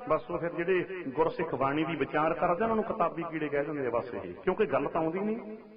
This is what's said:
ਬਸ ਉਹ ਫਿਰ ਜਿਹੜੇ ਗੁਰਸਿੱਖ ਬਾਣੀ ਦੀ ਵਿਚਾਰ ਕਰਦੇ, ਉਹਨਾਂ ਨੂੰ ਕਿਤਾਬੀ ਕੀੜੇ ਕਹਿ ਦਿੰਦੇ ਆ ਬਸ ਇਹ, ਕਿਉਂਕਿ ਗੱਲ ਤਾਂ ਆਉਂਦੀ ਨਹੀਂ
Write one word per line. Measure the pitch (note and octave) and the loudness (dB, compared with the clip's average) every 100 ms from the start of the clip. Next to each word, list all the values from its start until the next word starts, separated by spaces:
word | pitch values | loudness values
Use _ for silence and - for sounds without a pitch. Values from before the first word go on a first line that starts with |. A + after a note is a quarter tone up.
| - | 0
ਬਸ | D#3 - | 0 0
ਉਹ | E3+ | -2
ਫਿਰ | E3+ | -2
ਜਿਹੜੇ | E3+ E3+ F3+ F3 F#3 D3 | 0 2 2 0 -6 -2
ਗੁਰਸਿੱਖ | C#3 D#3+ D#3+ D#3 | 0 2 0 -2
ਬਾਣੀ | B2 C3+ D3 | 0 2 2
ਦੀ | E3 | 0
ਵਿਚਾਰ | D3+ C3+ D3+ D#3+ | 0 0 2 2
ਕਰਦੇ, | E3 E3+ F3 | 2 2 2
ਉਹਨਾਂ | A3+ | 2
ਨੂੰ | A3 | 2
ਕਿਤਾਬੀ | G3 E3+ E3 E3 | 0 0 0 0
ਕੀੜੇ | E3 D#3+ D3+ | -4 -2 0
ਕਹਿ | C#3+ | 0
ਦਿੰਦੇ | C#3 D3 B2+ | 0 -2 0
ਆ | |
ਬਸ | A#2 A#2+ | 0 -2
ਇਹ, | G#2+ F#2 | -6 -8
ਕਿਉਂਕਿ | F2 F#3 F#3 | -4 0 2
ਗੱਲ | G#3 C3+ D3 | 2 2 0
ਤਾਂ | E3+ | 0
ਆਉਂਦੀ | D#3+ F#3 | 0 0
ਨਹੀਂ | G#3 A#3 G#3+ G#3+ - | -2 -4 -6 -12 -16